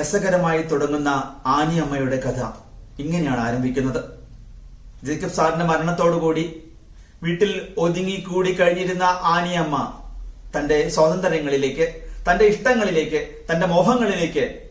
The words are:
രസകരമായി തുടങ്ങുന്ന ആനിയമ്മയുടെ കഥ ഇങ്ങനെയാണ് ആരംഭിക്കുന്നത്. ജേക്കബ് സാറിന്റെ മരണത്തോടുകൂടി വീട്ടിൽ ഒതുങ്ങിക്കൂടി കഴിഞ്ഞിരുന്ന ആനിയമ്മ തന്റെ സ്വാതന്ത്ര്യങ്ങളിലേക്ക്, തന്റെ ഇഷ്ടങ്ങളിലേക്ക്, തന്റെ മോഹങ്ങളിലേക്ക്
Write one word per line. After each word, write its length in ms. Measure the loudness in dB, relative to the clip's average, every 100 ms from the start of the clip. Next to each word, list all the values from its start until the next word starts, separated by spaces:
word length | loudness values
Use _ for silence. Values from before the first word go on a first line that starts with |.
രസകരമായി 600 | -2 0 2 2 2 0
തുടങ്ങുന്ന 800 | 0 0 0 0 0 -2 -4 -6 0
ആനിയമ്മയുടെ 760 | 0 2 0 0 -2 -2 -2
കഥ 320 | -2 -4 -6 -10 -18 -20 -18 -10
ഇങ്ങനെയാണ് 400 | -4 -2 0 0
ആരംഭിക്കുന്നത്. 640 | -2 -2 -2 0 -2 -2 -6 -14 -20 -20 -20 -20 -20 -20 -20 -12
ജേക്കബ് 300 | -6 -4 -4
സാറിന്റെ 320 | 0 0 2 0
മരണത്തോടുകൂടി 960 | 0 0 2 2 2 0 0 -4 -8 -18 -20 -20 -20 -20 -8
വീട്ടിൽ 500 | -4 0 0 0 -6 -2
ഒതുങ്ങിക്കൂടി 760 | 0 0 -2 -4 -4 0 0
കഴിഞ്ഞിരുന്ന 500 | 4 4 2 0 2
ആനിയമ്മ 960 | 2 2 2 2 2 0 0 -2 -4 -8 -14 -14 -14 -16 -8 -4
തന്റെ 320 | 2 2 2
സ്വാതന്ത്ര്യങ്ങളിലേക്ക്, 1120 | 4 4 4 0 0 0 0 0 0 -2 -2 -14 -6 0
തന്റെ 140 | 4 4
ഇഷ്ടങ്ങളിലേക്ക്, 1080 | 4 2 2 2 0 0 -2 -4 -10 -4
തന്റെ 160 | 0 2
മോഹങ്ങളിലേക്ക് 1000 | 4 4 4 2 0 0 0 -2 -4 -8